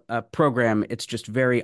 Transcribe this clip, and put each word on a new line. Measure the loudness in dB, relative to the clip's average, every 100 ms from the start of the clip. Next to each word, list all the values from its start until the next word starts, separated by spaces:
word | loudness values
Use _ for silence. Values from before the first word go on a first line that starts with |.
| -6
uh, | -6
program, | -4 0 2 2 2 2 -2
it's | -6 -8
just | -10 -4
very | 0 2 2